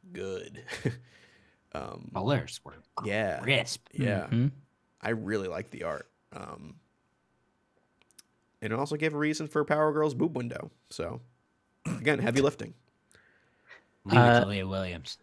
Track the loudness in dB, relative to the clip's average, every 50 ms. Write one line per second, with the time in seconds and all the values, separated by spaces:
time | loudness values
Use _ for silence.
0 | -20 -14 -10 -8 -6 -6 -6 -8 -8 -12 -16 -16 -12 -12 -12 -4 -4 -4 -4 -4
1 | -16 -20 -20 -20 -20 -20 _ _ _ _ _ _ _ _ -12 -10 -10 -10 -12 -14
2 | -14 -10 -6 -2 0 0 0 0 -2 -6 -12 -16 _ -18 -20 -20 -20 _ _ -8
3 | -6 -4 -2 0 0 -2 -2 -2 0 2 2 2 2 -2 -8 -10 _ -10 -4 -2
4 | 0 0 0 0 0 0 2 2 2 2 0 -4 -20 _ _ _ _ _ _ _
5 | -2 -2 -2 -2 -2 -2 -2 -2 -2 -4 -6 -6 -8 -8 -10 -6 -4 -4 -4 -6
6 | -8 _ _ _ _ _ -14 -14 -12 -12 -14 -14 -16 -18 -20 -20 _ _ _ _
7 | _ _ _ _ _ _ _ _ _ _ _ _ _ _ _ _ _ _ _ _
8 | _ _ _ -20 _ _ _ _ _ _ _ _ -4 -4 -2 -2 -2 -2 -2 0
9 | 0 0 2 2 0 0 0 -2 -4 -2 0 -2 2 2 2 4 4 2 4 2
10 | 2 2 2 0 0 0 0 -2 -4 -4 -6 -8 -10 -12 _ _ _ _ -8 -6
11 | -6 -6 -6 -10 -14 _ _ _ _ _ _ _ _ _ _ _ _ -6 -6 -2
12 | 0 0 2 2 2 2 4 4 2 2 0 -2 -12 -14 -14 _ _ _ _ _
13 | _ _ _ -20 _ _ _ _ _ _ _ _ _ -20 -20 -20 _ _ _ _
14 | _ 8 8 10 10 10 10 8 6 4 0 -2 -2 -2 -2 -2 -2 -4 -6 -8
15 | -10 -12 -14 _